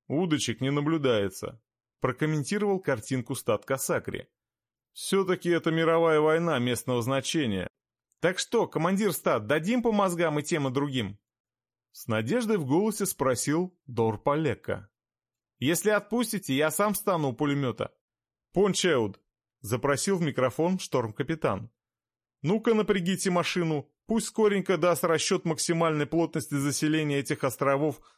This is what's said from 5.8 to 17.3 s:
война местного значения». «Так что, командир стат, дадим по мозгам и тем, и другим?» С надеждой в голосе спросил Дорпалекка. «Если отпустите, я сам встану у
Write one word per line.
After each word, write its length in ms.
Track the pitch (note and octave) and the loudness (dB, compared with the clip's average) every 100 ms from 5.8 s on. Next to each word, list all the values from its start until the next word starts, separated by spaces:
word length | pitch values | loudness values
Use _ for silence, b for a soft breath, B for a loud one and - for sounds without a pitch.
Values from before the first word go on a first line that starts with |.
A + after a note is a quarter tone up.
| E3 E3 E3 D#3 | 2 4 4 4
война 380 | D#3 D#3+ E3+ C3+ | 4 2 2 0
местного 420 | B2 A#2 - B2 | 0 -2 0 -2
значения». 640 | A2+ C3+ - E3 B2+ F#2+ F2 _ _ _ _ _ | 0 -2 0 0 0 -2 -4 _ _ _ _ _
«Так 200 | E3+ F#3 | -2 -2
что, 280 | - A#3 F#3 | -2 0 0
командир 460 | D3+ E3+ F#3+ G#3+ | 0 0 2 0
стат, 340 | - F#3 B2+ G#2+ | 0 0 0 0
дадим 340 | D3+ E3 B3 | -2 2 0
по 120 | A#3 | 2
мозгам 460 | G#3 F#3+ E3+ E3 D3 | 2 2 2 0 0
и 40 | |
тем, 240 | C#3+ E3 C3+ | -2 -2 0
и 40 | |
другим?» 480 | B2+ C#3+ C3 G2+ G2+ _ _ _ _ _ _ _ - | 0 -2 -2 -4 -8 _ _ _ _ _ _ _ -16
С 80 | - | -4
надеждой 480 | A2 A2+ A3+ A3 G#3+ | -2 0 -2 0 -2
в 100 | C3+ | 2
голосе 400 | D#3 G#3+ G#3 G3+ | 2 2 0 -4
спросил 720 | - C3 B2 - D#3 F#3 _ - | -2 0 0 0 0 -2 _ -10
Дорпалекка. 1040 | A#2 A2+ G#2+ - C#3+ D#3 G#2 - G2 G2 _ _ _ _ _ _ - | 0 0 0 0 0 0 -2 -4 -6 -8 _ _ _ _ _ _ -6
«Если 300 | B2+ E3+ G#3 | -2 0 2
отпустите, 640 | G#3 G#3 A#3 G#3+ G3+ - | 0 0 -2 -2 -4 -2
я 180 | C3+ D#3 | 0 0
сам 220 | D3 G#3 | 2 0
встану 340 | G3 - F3 | 0 -2 0
у 60 | C#3+ | 0